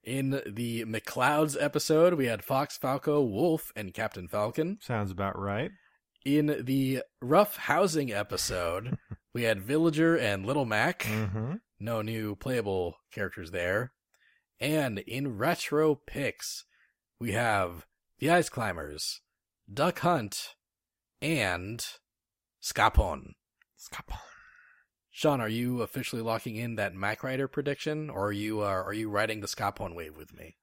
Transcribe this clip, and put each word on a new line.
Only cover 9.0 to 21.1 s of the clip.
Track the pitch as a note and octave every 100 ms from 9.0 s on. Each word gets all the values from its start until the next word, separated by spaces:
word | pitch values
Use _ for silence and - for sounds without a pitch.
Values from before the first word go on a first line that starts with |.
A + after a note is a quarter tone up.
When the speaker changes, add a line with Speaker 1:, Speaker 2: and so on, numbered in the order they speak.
| _
Speaker 2:
<laughs> | G#2+ _
Speaker 1:
we | A#2+
had | A#2 G#2
Villager | G2 D3+ E3 D3+ E3 E3
and | A2+ G2 G2
Little | C#3+
Mac. | B2 G#2+ C3 F3+
Speaker 2:
Mm-hmm. | A2 G#2+ G#2+ G#2 A2+ F#3+ _ _
Speaker 1:
No | G#2+ A#2
new | G#2+ A2+ G#2+ G2+
playable | C3+ B2+ G2+ F#2+ F2 E2 _
characters | - F#2+ - E2
there. | F#2 F2 G2 B2+ _ _ _ _ _ _ _
And | C3 D#3 C#3 G2+
in | - B2+ C#3 G#2
Retro | C3 F3+ - D3 D#3
Picks, | C#3+ - - C3+ - - - - _ _ _ _ _
we | A#2
have | G2+ A#2+ G#2 F2+ E2+ - _ _ _
the | C#3
Ice | F3 E3
Climbers, | - A2 E2+ C#2+ D2+ - - _ _ _ _ -
Duck | G2+ E3 -
Hunt, | F3 E3 G#2 - - - _ _ _ _ _